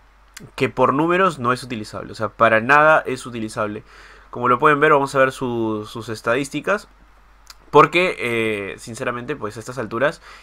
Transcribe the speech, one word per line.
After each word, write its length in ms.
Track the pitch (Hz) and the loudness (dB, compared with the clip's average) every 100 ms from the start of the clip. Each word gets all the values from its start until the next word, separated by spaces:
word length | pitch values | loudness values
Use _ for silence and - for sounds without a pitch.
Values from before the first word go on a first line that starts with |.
| _ _ _ - 151 | _ _ _ -20 -12
que 160 | - 131 | -4 -2
por 240 | - 127 | 0 0
números 440 | 135 165 180 190 147 | 2 0 2 0 0
no 140 | 120 | -4
es 100 | 123 | -4
utilizable. 500 | 127 113 104 101 - | -6 -12 -10 -14 -12
O 20 | |
sea, 160 | 101 104 | -8 -6
para 320 | - 113 110 | 2 4 4
nada 400 | 120 147 156 156 | 4 6 6 4
es 220 | - 127 127 | 2 -8 -8
utilizable. 580 | 117 110 120 104 107 - - - - - | -10 -8 -6 -6 -8 -14 -20 -20 -20 -16
Como 180 | 117 123 | -2 0
lo 100 | 123 | 4
pueden 220 | 156 143 | 4 4
ver, 120 | 156 | 4
vamos 220 | 143 135 | 4 2
a 40 | 139 | 2
ver 120 | 131 | 2
su-, 560 | - 127 117 110 107 107 | 0 -4 -2 -2 -4 -8
sus 220 | 120 110 | -12 -10
estadísticas. 800 | 107 - 127 139 151 160 208 - _ _ _ _ _ - - - 147 | -6 -2 -2 -2 -6 -4 -4 -6 _ _ _ _ _ -20 -20 2 6
Porque, 400 | 151 170 180 - | 6 4 0 -2
eh, 560 | 120 117 110 104 95 110 | -4 -2 -2 -4 -8 -12
sinceramente, 580 | - 113 123 120 123 147 | -14 -8 -8 -8 -8 -8
pues 220 | 104 113 | -8 -10
a 20 | |
estas 160 | 110 127 | -12 -10
alturas, 460 | 107 113 143 - - - | -6 -2 -2 -2 -18 -20